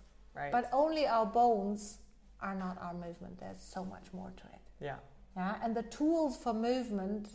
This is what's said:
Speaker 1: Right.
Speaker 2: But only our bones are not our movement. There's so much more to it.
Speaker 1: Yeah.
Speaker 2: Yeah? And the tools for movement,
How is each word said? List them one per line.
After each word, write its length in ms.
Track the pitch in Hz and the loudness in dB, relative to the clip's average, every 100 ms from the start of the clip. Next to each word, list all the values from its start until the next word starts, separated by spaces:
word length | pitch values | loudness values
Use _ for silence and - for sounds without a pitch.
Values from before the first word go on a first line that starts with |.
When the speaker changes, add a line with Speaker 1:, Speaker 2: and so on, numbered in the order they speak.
| - - - - | -20 -20 -16 -6
Speaker 1:
Right. 160 | 143 | 0
Speaker 2:
But 180 | 240 240 | 2 4
only 340 | 262 311 311 262 | 4 4 4 4
our 180 | 226 214 | 4 4
bones 720 | 226 240 214 196 208 - - - - - - | 6 6 6 2 -2 -6 -14 -20 -20 -20 -10
are 140 | 196 190 | -6 -4
not 220 | 185 185 | -4 -6
our 120 | 175 | -6
movement. 460 | 175 175 175 180 185 | -8 -8 -10 -12 -12
There's 220 | 185 190 | -12 -12
so 240 | - 190 185 | -10 -8 -8
much 220 | 190 - | -10 -12
more 180 | 185 190 185 | -12 -12 -12
to 80 | - | -18
it. 120 | - - - | -20 -20 -10
Speaker 1:
Yeah. 160 | 143 135 - - - 190 | -8 -8 -12 -20 -12 -4
Speaker 2:
Yeah? 180 | 185 220 | -4 -2
And 100 | 233 226 | -2 -2
the 80 | |
tools 520 | 226 - 302 330 302 240 | -4 0 2 4 2 0
for 160 | 240 | -2
movement, 760 | 220 233 254 233 202 190 208 208 | 0 2 2 0 -2 -2 -4 -6